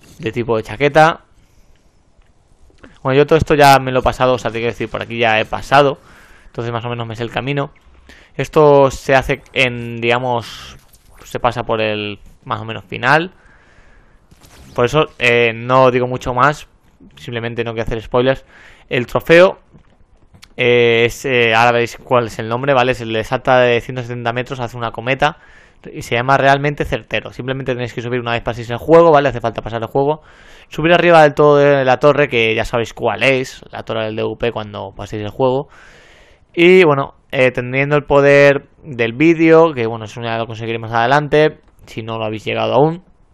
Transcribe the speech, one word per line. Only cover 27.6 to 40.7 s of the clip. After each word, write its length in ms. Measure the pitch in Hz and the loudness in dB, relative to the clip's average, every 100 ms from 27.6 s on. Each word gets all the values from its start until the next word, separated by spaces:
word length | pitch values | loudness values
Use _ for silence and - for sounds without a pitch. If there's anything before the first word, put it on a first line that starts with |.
| 135 | -6
tenéis 200 | 123 120 | -6 -6
que 80 | - | -8
subir 180 | 117 123 | -6 -6
una 120 | 117 | -4
vez 100 | 117 | -6
paséis 260 | 131 117 113 | -6 -8 -8
el 60 | 117 | -6
juego, 340 | - 165 170 | 4 6 6
¿vale? 180 | 143 139 | 4 2
Hace 120 | 120 | -2
falta 200 | 113 - | -6 -6
pasar 220 | 113 113 | -8 -8
el 40 | 113 | -4
juego. 360 | 139 139 156 _ - - - - | -2 -2 -4 _ -20 -20 -20 -16
Subir 240 | - 156 | -4 2
arriba 280 | 175 170 165 | 2 6 6
del 140 | 151 139 | 6 6
todo 220 | 147 143 | 4 6
de 280 | 143 143 131 | 4 2 2
la 140 | 127 | 2
torre, 280 | 147 135 143 | 2 2 0
que 280 | 127 113 110 | 0 0 0
ya 100 | 107 | -2
sabéis 300 | 120 110 - | -4 -4 -4
cuál 260 | 120 104 | -4 0
es, 400 | 127 131 127 - - | 0 0 -4 -12 -18
la 140 | 110 | -14
torre 220 | - 113 110 | -8 -6 -6
del 100 | 110 | -6
D 80 | |
V 120 | 110 110 | -6 -4
P 160 | 120 | -6
cuando 420 | 110 107 101 98 - | -6 -10 -12 -14 -14
paséis 260 | 101 107 | -12 -10
el 80 | 104 | -8
juego. 380 | - 131 131 151 - - - _ _ _ _ _ - | -4 -2 -2 -6 -16 -20 -20 _ _ _ _ _ 0
Y 280 | 175 185 165 | 4 6 4
bueno, 280 | 139 139 - _ | 2 -2 -10 _
eh, 200 | 139 127 | 0 0
teniendo 440 | 123 123 131 143 147 | 0 -4 -4 0 0
el 80 | 139 | 2
poder 600 | 143 143 143 143 139 - _ | 4 6 6 6 2 -4 _
del 320 | 160 120 117 | -12 -4 -4
vídeo, 600 | 120 160 160 165 160 165 131 | 2 2 4 4 6 4 0
que 100 | 113 | -6
bueno, 200 | 113 110 | -6 -12
eso 180 | - | -10
ya 160 | 117 113 | -6 -6
lo 80 | 117 | -6
conseguiré 320 | 113 113 | -8 -8